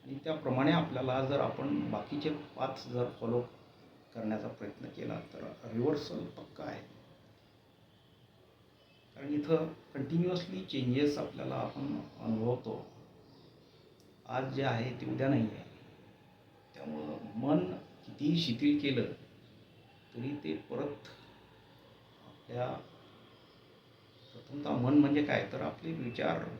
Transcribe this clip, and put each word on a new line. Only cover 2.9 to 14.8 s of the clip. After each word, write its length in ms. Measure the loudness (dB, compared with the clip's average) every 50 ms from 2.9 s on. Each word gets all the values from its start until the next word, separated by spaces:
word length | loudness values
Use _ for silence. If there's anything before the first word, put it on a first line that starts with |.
| -2 -2 -2 -2 -2 -6
फॉलो 200 | -2 0 0 0 0 -2 -10 -20 -20 -20 -20 -20 -20 -20 -20 -20 -20 -16 -10
करण्याचा 340 | -6 -2 -2 -2 -2 -4 -8
प्रयत्न 380 | -8 -8 -10 -12 -10 -12 -14
केला, 340 | -12 -10 -8 -6 -6 -6 -6 -8 -12
तर 200 | -14 -12 -12 -12 -12 -12 -12 -6
रिव्हर्सल 520 | -2 2 2 2 2 0 -2 -6 -6 -8 -8
पक्का 400 | -8 -10 -14 -16 -16 -12 -10 -8
आहे. 160 | -8 -8 -10 -12 -16 -20 -20 -20 -20 -20 -20 -20 -20 -20 -20 -20 -20 -20 -20 -20 -20 -20 -20 -20 -20 -20 -20 -20 -20 -20 -20 -20 -20 -20 -20 -20 -20 -20 -20 -20 -20 _ -20 -20 -20 -20 -20 -20 -20 -18
कारण 200 | -12 -6 -2 0
इथं 320 | 0 4 4 4 4 4 -2 -6 -12 -18 -12 -6
कंटिन्युअसली 720 | -6 -4 2 2 4 4 4 2 0 -2 -4 -8 -8 -8
चेंजेस 540 | -4 -4 0 2 2 4 6 4 4 4 0
आपल्याला 360 | -4 -6 -6 -6 -6 -4 -2
आपण 460 | -2 -4 -4 -4 -6 -4 -4 -4 -6 -6 -10 -14 -8
अनुभवतो. 680 | -2 -2 0 2 2 0 0 0 -2 -8 -8 -8 -10 -14 -18 -20 -20 -20 -20 -20 -20 -20 -20 -20 -20 -20 -20 -20 -20 -20 -20 -20 -20 -20 -20 -20 -20 -20 -20 -20 -12 -4
आज 160 | -2 -2 -2 0
जे 100 | 0 0
आहे, 380 | 2 2 2 2